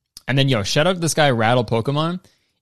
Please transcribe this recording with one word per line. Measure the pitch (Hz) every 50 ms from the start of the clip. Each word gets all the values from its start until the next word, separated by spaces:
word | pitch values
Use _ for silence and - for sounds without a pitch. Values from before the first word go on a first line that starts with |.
| _ _ - - _
and | - 131
then, | 139 135 139
yo, | 127 104
shout | 98 - - 147 156
out | 185 190
to | 170
this | 165 156 -
guy, | 165 151 143
Rattle | 123 113 110 113 127 127 110
Pokemon. | - 113 113 107 135 143 147 160 170 180 180 - _ _ _ _ _ _ _